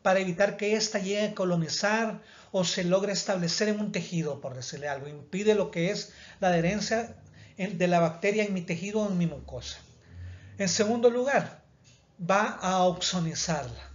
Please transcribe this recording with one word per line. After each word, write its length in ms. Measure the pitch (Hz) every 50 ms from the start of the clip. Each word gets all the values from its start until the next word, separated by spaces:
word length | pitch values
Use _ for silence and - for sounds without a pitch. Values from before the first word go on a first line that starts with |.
| _ 196
para 140 | 185 190
evitar 340 | 190 185 170 180 202 202 202
que 220 | - 214 202 214 220
ésta 220 | 214 - - 202
llegue 260 | 190 185 202 208 208
a 100 | 208 208
colonizar 880 | - 190 180 175 170 160 151 - - - 202 214 220 233 214 190 - - - - - - - -
o 100 | 190 180
se 220 | 175 - 202 180
logre 260 | 175 180 190 196 220
establecer 560 | - - - - 196 180 170 165 165 - 214 214
en 140 | 208 208
un 100 | 214 190
tejido, 480 | - 185 170 - 175 165 156 147 139 123
por 160 | - 135 127
decirle 320 | 127 127 - - 135 143 147
algo. 220 | 139 135 139 147
Impide 440 | 147 147 135 - - 185 208 214 214
lo 160 | 202 185 -
que 220 | - 170 165 185
es 220 | 208 - - - - - - - - -
la 80 | 196 180
adherencia 680 | 175 170 165 180 208 214 208 - 226 226 233 - - - - - - - - - - -
en, 200 | 185 208 196 165
de 120 | 180 175
la 100 | 175 170
bacteria 460 | 170 160 - - - 202 208 214 208
en 80 | 202 190
mi 80 | 180
tejido 400 | 170 - 170 165 185 202 208 214
o 100 | 214 202
en 60 | 190 175
mi 100 | 170 160
mucosa. 520 | 147 131 - - 135 120 - - - - - - - - _ - - - - - - - - - - -
En 100 | 196 185
segundo 400 | - - 208 208 233 240 233 240
lugar, 520 | 233 247 247 277 269 214 - - - - _ _ _ _ _ - - _ _ _ _ -
va 260 | 180 170 190 202 214
a 380 | 254 - - - 185 185 185 180
opsonizarla. 1080 | 185 175 180 - - 185 180 165 165 147 - - - 160 147 135 123 - - - - -